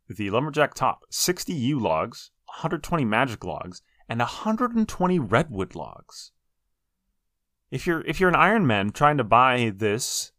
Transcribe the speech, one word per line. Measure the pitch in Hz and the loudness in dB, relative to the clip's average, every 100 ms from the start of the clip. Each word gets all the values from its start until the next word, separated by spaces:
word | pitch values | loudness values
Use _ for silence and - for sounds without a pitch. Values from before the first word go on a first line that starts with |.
| - | -14
the | 98 101 | -8 -2
lumberjack | 107 151 151 147 | -2 0 0 -2
top, | - 123 - _ | 0 -2 -2 _
sixty | - - 180 - | -4 -2 -2 -6
yew | 170 120 147 | -4 -2 0
logs, | 98 80 107 - - _ - | 0 0 -2 -8 -20 _ -20
hundred | - 160 170 | -8 -6 -6
twenty | - 170 | -2 -2
magic | 117 110 131 104 | 2 2 0 -4
logs, | 90 73 87 - _ _ - | -8 -10 -12 -16 _ _ -8
and | 113 | -4
a | 120 | -4
hundred | - 214 220 247 | -4 -4 -2 0
and | 233 214 | 0 -2
twenty | - 180 180 | 0 0 2
redwood | 107 113 165 98 92 | 2 0 0 -4 -6
logs. | 82 - - - - - _ _ _ _ _ _ _ _ _ _ _ _ _ _ | -8 -14 -16 -20 -20 -20 _ _ _ _ _ _ _ _ _ _ _ _ _ _
If | 143 175 | -6 -4
you're, | 165 | -4
if | - 156 | -4 0
you're | 185 | 2
an | 151 | 6
Iron | 170 226 151 | 4 4 4
Man | 104 101 | 2 0
trying | - 147 147 | 2 2 2
to | |
buy | 110 113 131 123 117 | 4 6 6 4 0
this, | 95 107 110 - - - | 0 0 0 -2 -6 -8